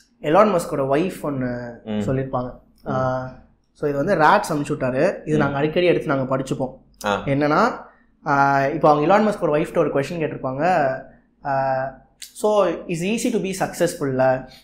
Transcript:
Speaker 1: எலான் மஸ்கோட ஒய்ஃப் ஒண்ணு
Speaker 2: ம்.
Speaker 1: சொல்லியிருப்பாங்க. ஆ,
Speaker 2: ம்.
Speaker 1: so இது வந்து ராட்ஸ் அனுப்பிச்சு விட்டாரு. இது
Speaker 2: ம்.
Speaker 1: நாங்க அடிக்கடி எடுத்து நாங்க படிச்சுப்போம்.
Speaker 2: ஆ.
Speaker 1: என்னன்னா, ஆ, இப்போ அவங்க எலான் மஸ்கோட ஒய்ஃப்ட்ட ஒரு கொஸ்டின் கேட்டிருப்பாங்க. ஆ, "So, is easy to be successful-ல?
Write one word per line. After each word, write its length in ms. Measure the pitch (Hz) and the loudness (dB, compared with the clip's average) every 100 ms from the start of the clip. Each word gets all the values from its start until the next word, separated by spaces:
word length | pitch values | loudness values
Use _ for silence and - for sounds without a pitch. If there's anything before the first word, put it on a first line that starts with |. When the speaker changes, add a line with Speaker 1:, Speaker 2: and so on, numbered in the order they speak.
| - _ | -20 _
Speaker 1:
எலான் 300 | 151 170 214 | 2 4 4
மஸ்கோட 300 | 180 - 143 | 2 -2 -4
ஒய்ஃப் 380 | 135 139 185 - | 0 0 0 -4
ஒண்ணு 480 | 156 139 127 120 120 - | -6 -4 -4 -6 -10 -12
Speaker 2:
ம். 260 | 110 107 104 | -6 -4 -2
Speaker 1:
சொல்லியிருப்பாங்க. 500 | 131 131 131 123 - _ _ - | -2 -2 -4 -6 -10 _ _ -6
ஆ, 320 | 131 131 127 | -2 -2 -2
Speaker 2:
ம். 200 | 131 - - _ _ | -6 -14 -20 _ _
Speaker 1:
so 160 | _ 151 | _ -4
இது 100 | 139 | -2
வந்து 160 | 156 | 0
ராட்ஸ் 380 | 185 156 202 - | 4 6 6 2
அனுப்பிச்சு 240 | 156 143 143 | -4 -4 -4
விட்டாரு. 520 | 131 127 175 - - | -2 0 0 0 -2
இது 80 | 151 | 0
Speaker 2:
ம். 40 | |
Speaker 1:
நாங்க 180 | 143 143 | 0 0
அடிக்கடி 280 | 151 175 180 | 0 2 2
எடுத்து 200 | 151 160 | 2 0
நாங்க 320 | 139 131 135 | -2 0 -2
படிச்சுப்போம். 360 | 135 117 131 - _ - | -2 -4 -6 -8 _ -8
Speaker 2:
ஆ. 180 | 104 98 | -2 -2
Speaker 1:
என்னன்னா, 480 | 139 139 147 156 226 - - _ _ _ 170 | 0 0 2 2 2 -2 -12 _ _ _ -2
ஆ, 400 | 139 139 139 139 | 2 4 2 0
இப்போ 240 | 156 160 | 2 4
அவங்க 280 | 147 151 202 | 4 4 4
எலான் 40 | |
மஸ்கோட 220 | 214 - | 2 0
ஒய்ஃப்ட்ட 340 | 170 151 160 175 | 0 0 0 0
ஒரு 140 | 147 | 0
கொஸ்டின் 260 | 139 139 175 | 0 -2 -4
கேட்டிருப்பாங்க. 760 | 151 143 131 131 165 180 139 131 - - _ _ | -6 -4 -6 -2 0 2 0 -2 -10 -20 _ _
ஆ, 400 | 147 135 135 131 135 - _ - | -4 -2 -2 -2 -4 -10 _ -20
"So, 480 | - - 214 214 185 | -20 -4 0 4 2
is 340 | 165 - 165 | 0 -6 -4
easy 160 | 180 226 | -2 -2
to 220 | 247 208 | 0 -2
be 300 | 180 180 151 | -2 -4 -4
successful-ல? 800 | - 170 165 143 127 131 131 - - | 0 -2 0 -2 2 2 2 -4 -16